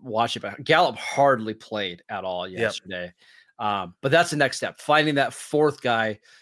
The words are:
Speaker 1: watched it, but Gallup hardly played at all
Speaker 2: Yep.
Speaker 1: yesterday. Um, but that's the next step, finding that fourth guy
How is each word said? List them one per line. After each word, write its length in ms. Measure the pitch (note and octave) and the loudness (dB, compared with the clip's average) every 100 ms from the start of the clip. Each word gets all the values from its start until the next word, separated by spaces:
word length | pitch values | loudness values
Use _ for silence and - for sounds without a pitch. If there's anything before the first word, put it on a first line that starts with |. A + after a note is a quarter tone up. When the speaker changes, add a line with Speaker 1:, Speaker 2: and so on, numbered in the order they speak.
Speaker 1:
watched 340 | C3 A2 A#2 - | -6 -2 -2 -2
it, 40 | |
but 220 | G#2+ G2+ | -10 -6
Gallup 340 | C#3 D#3+ E3+ A2+ | 2 4 4 0
hardly 580 | - - C#3 C3 A2 | -6 2 4 4 0
played 480 | A2 - G#2+ G2 F2 - | -8 -8 -6 -4 -8 -10
at 120 | G2+ | -8
all 240 | F#2+ F2+ F#2 | -6 -6 -6
Speaker 2:
Yep. 140 | F#2 | -2
Speaker 1:
yesterday. 540 | A2 G2+ F#2 F#2 F2+ - _ _ _ - | -2 -2 -10 -10 -10 -14 _ _ _ -6
Um, 360 | G#2+ G2+ F2+ - | -4 -2 -4 -6
but 100 | C3+ | 2
that's 160 | D#3 F3 | 2 2
the 80 | D3+ | 2
next 220 | C3+ - | 0 -2
step, 200 | F#2+ - | -8 -6
finding 360 | - D3+ D3+ | 2 4 4
that 180 | C#3+ C3+ | 2 0
fourth 480 | - - D3 D3+ C#3+ | -4 -4 2 2 0
guy 400 | B2+ A#2 A2 G#2+ _ _ | 0 0 0 -4 _ _